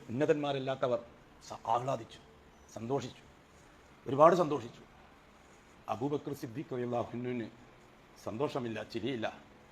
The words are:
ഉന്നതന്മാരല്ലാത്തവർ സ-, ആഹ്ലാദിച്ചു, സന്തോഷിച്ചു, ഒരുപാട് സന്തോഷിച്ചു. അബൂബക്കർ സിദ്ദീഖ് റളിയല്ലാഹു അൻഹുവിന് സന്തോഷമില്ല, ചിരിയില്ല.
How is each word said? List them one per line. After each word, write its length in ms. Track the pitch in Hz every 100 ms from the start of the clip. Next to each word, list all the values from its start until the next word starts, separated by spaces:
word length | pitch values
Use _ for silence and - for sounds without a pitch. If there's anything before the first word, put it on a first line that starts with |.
| -
ഉന്നതന്മാരല്ലാത്തവർ 920 | 113 156 151 143 139 131 113 135 120 - - - - -
സ-, 120 | - -
ആഹ്ലാദിച്ചു, 520 | 120 127 127 110 - - - - - -
സന്തോഷിച്ചു, 500 | - 113 135 110 - - - - - - - - - -
ഒരുപാട് 260 | 135 156 175
സന്തോഷിച്ചു. 460 | 160 143 117 - - - - - - - - - - - -
അബൂബക്കർ 440 | 107 135 147 147
സിദ്ദീഖ് 400 | 139 135 113 156
റളിയല്ലാഹു 360 | 127 123 120 110
അൻഹുവിന് 340 | 117 123 123 113 - - - - - - -
സന്തോഷമില്ല, 600 | - 107 143 143 120 107
ചിരിയില്ല. 640 | 107 117 107 127 104 - - - -